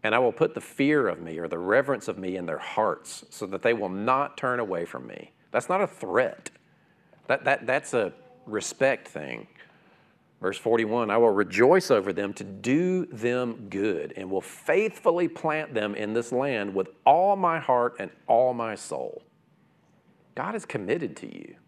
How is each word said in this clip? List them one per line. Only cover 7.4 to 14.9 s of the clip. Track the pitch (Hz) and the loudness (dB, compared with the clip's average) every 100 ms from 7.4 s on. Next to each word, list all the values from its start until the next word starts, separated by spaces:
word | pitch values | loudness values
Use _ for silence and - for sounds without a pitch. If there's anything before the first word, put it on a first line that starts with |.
that, | 135 139 117 | 2 0 0
that's | 135 - 127 | -2 0 0
a | 98 - - - - | 0 -4 -20 -20 -6
respect | 107 - - 135 127 - | -6 -6 2 2 2 -6
thing. | - 71 58 53 - - _ _ _ _ _ _ _ | -12 -10 -10 -12 -20 -20 _ _ _ _ _ _ _
Verse | 95 98 | -4 -2
forty-one, | 113 113 110 120 110 | 2 2 2 0 2
"I | 107 | 6
will | 117 | 6
rejoice | 101 101 92 127 185 180 | 4 -2 6 8 8 6
over | 113 98 | 2 2
them | 87 101 101 | -2 -4 -6
to | |
do | 98 98 104 143 180 185 175 | -12 -6 0 2 2 0 -4
them | 110 117 123 123 113 101 | -4 -2 0 -2 -6 -8
good, | 98 107 85 76 - | -2 0 -2 -6 -8
and | 92 | -4
will | 95 | -4
faithfully | - - - 165 214 | -4 -10 0 2 2